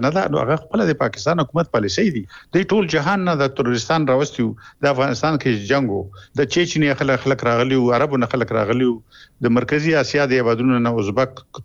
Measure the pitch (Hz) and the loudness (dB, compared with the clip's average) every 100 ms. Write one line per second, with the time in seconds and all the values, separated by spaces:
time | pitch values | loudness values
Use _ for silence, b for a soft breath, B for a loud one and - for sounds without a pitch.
0 | 127 175 190 147 123 156 - 226 185 143 | 0 0 0 0 0 -2 -2 0 0 0
1 | 127 - 151 170 139 160 165 - 104 - | -2 -2 -2 -2 0 -2 -2 -2 -2 0
2 | 220 127 95 B B 175 196 214 180 156 | 0 0 -6 B B -2 0 0 0 0
3 | 147 202 180 156 135 135 123 120 - 160 | 0 0 0 0 0 0 -2 -2 0 0
4 | 143 131 143 - 113 107 B - 143 127 | 2 2 0 -2 -4 -4 B -2 0 2
5 | 139 117 151 151 131 110 101 139 123 98 | 0 0 -2 0 0 -2 0 0 0 -4
6 | 95 B B - 143 170 175 156 147 135 | -6 B B -4 -2 0 0 0 0 0
7 | 139 131 135 131 123 120 131 131 120 120 | 0 0 0 0 0 0 2 2 2 2
8 | 139 135 113 127 113 110 104 123 127 113 | 2 0 -2 -2 -2 -2 0 2 2 0
9 | - B B _ 120 117 120 147 156 156 | -6 B B _ 2 2 2 0 2 2
10 | 123 147 139 127 117 117 131 123 120 117 | 2 0 2 2 2 2 2 2 0 0
11 | 101 104 131 - - - | -2 0 -2 -4 -18 -14